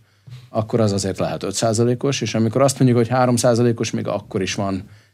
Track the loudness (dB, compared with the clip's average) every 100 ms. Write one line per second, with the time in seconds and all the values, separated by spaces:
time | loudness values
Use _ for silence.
0 | _ _ -20 -20 -8 -6 -2 0 2 0
1 | -2 -4 -4 -4 -6 -2 0 2 2 2
2 | -2 -2 -2 0 0 2 2 4 4 4
3 | 2 2 2 2 2 4 2 0 -2 -4
4 | -4 -6 -6 -6 -4 -4 -4 -4 -8 -20
5 | _